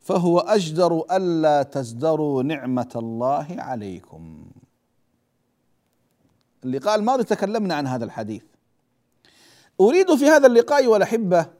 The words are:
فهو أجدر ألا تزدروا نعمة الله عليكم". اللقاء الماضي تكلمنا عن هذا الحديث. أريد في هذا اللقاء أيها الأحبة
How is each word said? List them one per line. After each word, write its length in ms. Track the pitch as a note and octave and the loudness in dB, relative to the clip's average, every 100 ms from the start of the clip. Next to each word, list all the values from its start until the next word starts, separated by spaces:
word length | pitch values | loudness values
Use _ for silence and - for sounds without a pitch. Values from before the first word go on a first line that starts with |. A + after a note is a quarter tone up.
فهو 380 | - F#3+ F3 E3+ | -2 -2 2 0
أجدر 640 | - F3 E3 D#3 F3 E3 D#3+ | 2 0 0 0 0 0 -2
ألا 520 | F3 F#3 E3 D#3 D3 | -4 -2 0 2 0
تزدروا 800 | C#3 C#3+ A#2+ A#2 D#3 D#3 D3+ C3+ | -2 -6 -8 -6 -2 -2 -2 -2
نعمة 500 | C3 D3+ B2+ B2+ B2 A#2+ | -2 -4 -4 -4 -6 -8
الله 500 | A2+ A2+ B2 D3 D3+ F3 | -10 -6 -4 -4 -6 -12
عليكم". 840 | C3+ B2 G#2 F2+ - D#2+ E2 D2+ - - _ _ _ _ _ _ _ _ _ _ _ _ _ _ _ _ _ _ _ _ | -10 -10 -10 -14 -18 -20 -20 -20 -20 -20 _ _ _ _ _ _ _ _ _ _ _ _ _ _ _ _ _ _ _ _
اللقاء 300 | B2+ C3 E3+ | -8 -4 -2
الماضي 300 | G#3+ G#3+ C4+ | 0 0 0
تكلمنا 500 | A3+ G#3+ G3 A3 G3+ | -2 -2 -2 -2 -4
عن 120 | D#3 C#3 | -4 -4
هذا 180 | B2+ | -4
الحديث. 380 | A2+ - G#2+ G#2+ _ _ _ _ _ _ _ _ _ _ _ _ _ _ | -6 -10 -10 -12 _ _ _ _ _ _ _ _ _ _ _ _ _ _
أريد 340 | G3 E4+ F#4 | 4 4 2
في 120 | D4+ C#4 | 4 4
هذا 200 | D#4 C#4 | 6 6
اللقاء 320 | A#3 A#3 C#4+ | 6 2 2
أيها 180 | C4 G#3+ | 4 2
الأحبة 600 | F#3 A#3 G3+ F3 D#3 _ | 2 -2 0 0 0 _